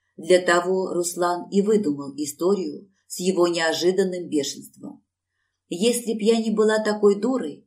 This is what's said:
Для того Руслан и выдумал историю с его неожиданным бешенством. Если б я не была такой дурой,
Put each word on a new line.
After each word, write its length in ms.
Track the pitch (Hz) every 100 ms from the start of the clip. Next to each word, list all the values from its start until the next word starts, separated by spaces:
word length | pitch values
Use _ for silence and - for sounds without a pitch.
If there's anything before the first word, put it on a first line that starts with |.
| _ -
Для 240 | 165 180
того 520 | 180 175 180 190 185
Руслан 560 | 175 175 175 175 175 -
и 100 | 196
выдумал 520 | 202 214 151 143 139 139
историю 720 | 147 - 170 196 156 143 - _ _
с 140 | -
его 260 | 185 185 175
неожиданным 800 | 170 165 156 170 185 190 180 170
бешенством. 720 | 147 135 - - - - - _ _ _ _ _ _ _
Если 440 | 165 226 233 208
б 80 | 220
я 140 | 208 226
не 160 | 220
была 320 | 214 214 214
такой 340 | 214 208 208 202
дурой, 480 | 233 262 160 -